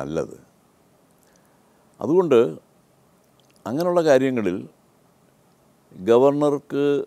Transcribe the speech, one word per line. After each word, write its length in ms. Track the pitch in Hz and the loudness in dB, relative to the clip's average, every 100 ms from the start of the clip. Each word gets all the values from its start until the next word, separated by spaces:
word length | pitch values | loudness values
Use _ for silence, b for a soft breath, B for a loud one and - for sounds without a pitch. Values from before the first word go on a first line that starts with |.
| 69 | -8
അല്ലത്. 320 | 80 67 - _ _ _ _ _ _ _ _ b b b b b b _ _ 113 | -6 -8 -12 _ _ _ _ _ _ _ _ b b b b b b _ _ -2
അതുകൊണ്ട് 340 | 175 175 120 135 156 _ _ _ _ _ _ _ _ _ _ - | -2 2 2 2 -4 _ _ _ _ _ _ _ _ _ _ -10
അങ്ങനെയുള്ള 320 | 135 175 175 156 | -6 -2 0 4
കാര്യങ്ങളിൽ 440 | 131 135 127 101 95 131 _ _ _ _ _ _ _ _ _ _ _ _ - 92 | 4 2 -2 -4 -6 -10 _ _ _ _ _ _ _ _ _ _ _ _ -8 2
ഗവർണർക്ക് 720 | 120 135 143 147 143 - 139 143 143 | 4 4 2 -2 -4 -6 -4 -2 -4